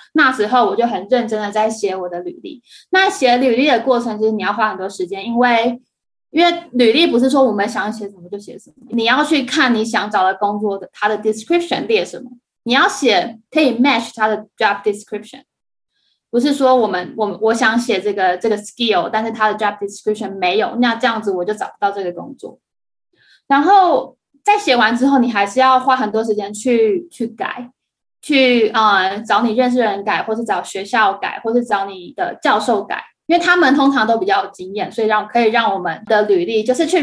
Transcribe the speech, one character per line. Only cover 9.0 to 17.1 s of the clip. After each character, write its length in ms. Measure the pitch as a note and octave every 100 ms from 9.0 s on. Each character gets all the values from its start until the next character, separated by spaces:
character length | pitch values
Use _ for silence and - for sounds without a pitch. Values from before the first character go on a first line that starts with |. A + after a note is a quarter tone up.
要 200 | A3+ B3+
去 200 | D4+ D4+
看 320 | B3 D4 C4 A3+
你 100 | A3
想 240 | G#3+ G#3
找 140 | G#3
的 100 | F#3
工 260 | F#3+ G#3 G#3
作 200 | G#3+ G3
的， 100 | F#3+
它 160 | - G#3
的 120 | G#3
description 680 | G#3+ A3 - E4+ E4+ F3+ G3+
列 200 | A3 F3
什 140 | -
么， 60 | - - _ _ -
你 80 |
要 140 | B3+ F#4
写 520 | - C4+ G3 - - _
可 100 | D4+
以 200 | C#4+ A3+
match 320 | C#4 A#3+ A#3 -
它 120 | A3
的 180 | G#3+ G#3+ -
job 280 | G#3+ G#3
description。 580 | G#3+ G#3 - G#3 G#3 - _ _ _ _ _ _ _ _ _
不 80 | A#3+
是 140 | C#4+
说 220 | C#4+ C4 B3+
我 120 | G#3+
们， 280 | F3+ F3+